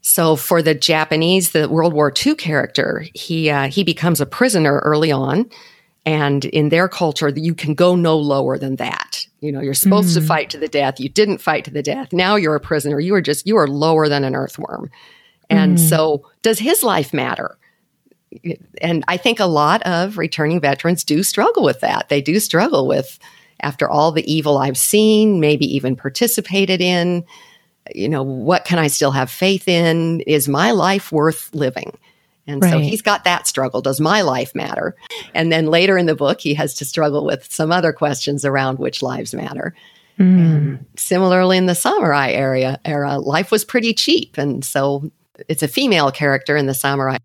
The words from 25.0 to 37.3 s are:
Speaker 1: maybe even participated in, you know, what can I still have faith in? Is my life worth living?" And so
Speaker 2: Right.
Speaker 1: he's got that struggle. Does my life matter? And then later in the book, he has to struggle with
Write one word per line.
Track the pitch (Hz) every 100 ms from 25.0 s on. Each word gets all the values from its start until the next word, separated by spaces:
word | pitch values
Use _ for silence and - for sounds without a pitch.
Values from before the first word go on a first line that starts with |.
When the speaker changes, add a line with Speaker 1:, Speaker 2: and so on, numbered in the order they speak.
| 214 214 214 190
Speaker 1:
maybe | 151 151 147 139
even | 127 123
participated | 139 - 240 - - 190 190 185
in, | 180 180 175 175 170 - - _ _ _ -
you | - 110
know, | 147
what | 135 131 120 190 -
can | 175
I | 151
still | - 143
have | 135 127
faith | - 190 196 -
in? | 175 170 165 165 165
Is | - 151 143
my | 143 202
life | 214 170 196 -
worth | 156 156 156 -
living?" | 156 131 127 - - _ _ _ _ -
And | 143
so | 180 160
Speaker 2:
Right. |
Speaker 1:
he's | 147 214
got | 214 202 180
that | 175 -
struggle. | - 131 -
Does | 135 131
my | 156 214
life | 170 127 - -
matter? | - - 170 - - 453 - -
And | 165
then | 160 156
later | 170 190 190
in | 170
the | 139
book, | 139 -
he | 147 143
has | 147 -
to | 139
struggle | - 151 147
with | 147